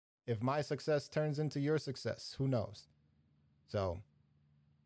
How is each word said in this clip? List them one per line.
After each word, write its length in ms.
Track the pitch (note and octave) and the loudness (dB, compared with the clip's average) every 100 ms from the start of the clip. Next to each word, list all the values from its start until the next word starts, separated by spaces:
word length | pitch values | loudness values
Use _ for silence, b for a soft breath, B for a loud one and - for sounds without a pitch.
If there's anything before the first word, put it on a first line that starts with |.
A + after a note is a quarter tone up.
| _ _ | _ _
if 160 | - G#2 | -4 0
my 200 | B2+ D3 | 2 0
success 480 | C#3 C#3+ D#3 D3 - | 0 -2 2 2 2
turns 280 | D#3 D3+ D3 | 0 0 0
into 220 | D3+ C#3+ | 0 0
your 180 | C#3+ D#3 | 2 2
success, 580 | C#3+ B2+ A2+ - - - | 0 -4 -4 -4 -6 0
who 100 | C3+ | 2
knows?" 400 | A#2+ - - - _ _ _ _ _ _ _ - | 2 0 -8 -18 _ _ _ _ _ _ _ -4
So, 320 | G#2 F#2+ E2+ - _ _ _ _ _ _ _ | 0 0 -2 -8 _ _ _ _ _ _ _